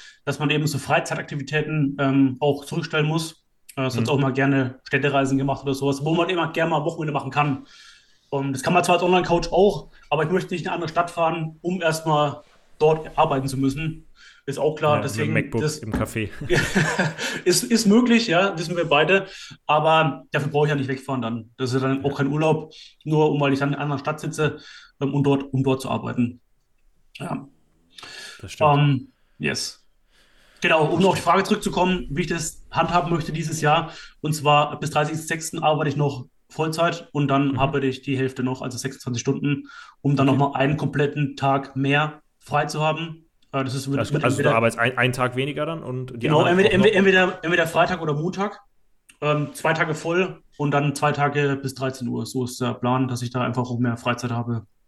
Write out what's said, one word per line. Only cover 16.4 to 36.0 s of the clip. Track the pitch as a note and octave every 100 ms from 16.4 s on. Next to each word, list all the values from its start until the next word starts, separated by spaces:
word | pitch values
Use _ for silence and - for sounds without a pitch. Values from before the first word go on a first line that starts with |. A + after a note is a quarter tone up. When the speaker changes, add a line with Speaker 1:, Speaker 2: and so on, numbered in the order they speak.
| A#2+
Speaker 1:
<laughs> | A#2+ - F#3+ D#3+ - E3+ - - - -
ist, | F3
ist | - A3+ G3
möglich, | A3 A#3+ A3+ -
ja, | E3+ G3 E3
wissen | E3 F3
wir | C3+
beide. | C#3+ D#3+ G3 F#3+ - - - -
Aber | D3+ D#3 D#3+ D#3 B2+ -
dafür | D3 D3
brauche | D3 D3
ich |
ja | C#3+
nicht | B2
wegfahren | C3 - C3
dann. | A2+ A#2 G#2+ -
Das | C3
ist | C3
dann | C3 C3+
Speaker 2:
Ja. | C#3
Speaker 1:
auch | C#3
kein | C#3
Urlaub, | D3+ D#3 D#3 - - - _ D3+
nur | D3+ D#3
um, | C#3+
weil | C#3
ich | C3+
dann | C#3
in | C#3+
einer |
anderen | D3 C#3
Stadt | - D3+
sitze, | D#3 D#3 D3+ - - - - -
ähm, | C#3
und | C#3
dort, | C#3 C#3 -
um | C3
dort | C3 C3
zu | -
arbeiten. | A2+ A#2 A#2+ A#2+ - _ _ _ _ _ _ _ -
Ja. | E3+ D3 C#3+ _ _ _ _ - - - - -
Speaker 2:
Das | G2
stimmt. | - D3+ C#3+
Speaker 1:
Ähm, | D3 C3 - _ _ -
yes. | D3 - - - _ _ _ _ _ _ _ _
Genau, | E3+ D#3+
um | D3+ E3
Speaker 2:
Das |
Speaker 1:
noch | F#3+
auf | E3
die |
Speaker 2:
stimmt. | E3+
Speaker 1:
Frage | F3+ G3
zurückzukommen, | G#3 G3+ E3+ F#3 F3+ -
wie | C#3+
ich | E3
das | E3+ - - -
handhaben | - E3 F3 E3+
möchte | E3+ -
dieses | D#3+ - -
Jahr. | D3 - - - - _
Und | D#3
zwar | D#3 C#3+ D3 D3+ -
bis | D3
dreißigsten | D3+ D3+ D#3+ -
sechsten | D#3+ - E3
arbeite | D3 D#3 D3+
ich |
noch | C#3+